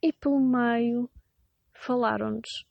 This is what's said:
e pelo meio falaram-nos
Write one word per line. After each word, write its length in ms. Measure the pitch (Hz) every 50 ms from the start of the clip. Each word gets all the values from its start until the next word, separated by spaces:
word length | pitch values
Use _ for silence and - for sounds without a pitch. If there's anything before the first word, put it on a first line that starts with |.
| -
e 100 | 330 -
pelo 260 | _ - 285 285 277
meio 680 | 262 254 247 247 240 240 233 233 233 240 233 240 247 247 _ - _ _ _ _ _ _ _ _ _ _ _
falaram-nos 920 | - - - 254 247 240 220 214 208 214 214 214 220 226 - - - - _